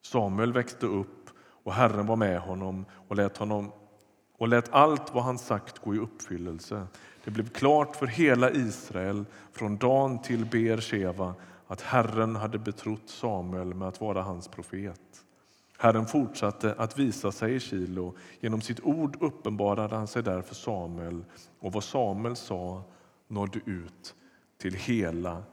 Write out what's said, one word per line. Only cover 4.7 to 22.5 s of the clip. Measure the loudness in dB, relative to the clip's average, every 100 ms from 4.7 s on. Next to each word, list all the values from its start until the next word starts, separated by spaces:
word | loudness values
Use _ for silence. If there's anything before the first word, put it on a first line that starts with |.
allt | 6 8 6 0
vad | 0
han | 0 -2
sagt | -2 -2 -2 -10
gå | -2
i | -2
uppfyllelse. | -2 -8 -10 -6 -6 -8 -8 -8 -8 -14 -20 -14
Det | -8
blev | -4 -4
klart | 2 6 6 4 -2
för | -4
hela | 4 6 8 6
Israel | 4 0 -4 -8 -4 -2 -2 -6 -12 -20
från | -6 -4 2
Dan | 4 4 4 0
till | -2 -2 0
Beersheva | 2 2 0 0 -2 -2 -2 -4 -6 -14 -20 -14
att | -10
Herren | 0 2 4 2 0 0
hade | -4 -4
betrott | -6 -6 -6 -6 -8
Samuel | -6 -4 -2 -4 -6 -6
med | -4 -6
att | -4
vara | -4 -2
hans | -4 -6 -10
profet. | -14 -10 -8 -10 -12 -20 -20 _ _ _ _ _ 4
Herren | 6 6 4
fortsatte | 0 0 0 -2 0 -2 0
att | -4 0
visa | 0 0 -4
sig | -2 -2
i | -2
Shilo. | -2 -6 -4 -4 -6 -8 -20 -8
Genom | -4 -4
sitt | -4 -2
ord | 0 2 0 0
uppenbarade | -2 -2 -6 0 2 2 0 -2
han | -2
sig | -2
där | 0 -2
för | -4
Samuel, | -8 -6 -4 -6 -8 -6 -8 -12 -20 -20 _
och | -4
vad | -4
Samuel | -2 0 0 0 -4 -6
sa | -6